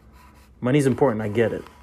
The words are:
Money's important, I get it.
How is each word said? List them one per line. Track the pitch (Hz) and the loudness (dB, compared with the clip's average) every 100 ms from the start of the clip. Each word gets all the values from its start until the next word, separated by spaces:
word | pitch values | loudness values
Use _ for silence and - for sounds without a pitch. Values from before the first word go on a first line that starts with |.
| - - - - - - | -20 -20 -20 -20 -20 -8
Money's | 120 147 135 | -2 2 2
important, | 117 139 107 | 2 0 0
I | 107 | -2
get | 110 110 | 0 0
it. | 95 - - | -2 -10 -20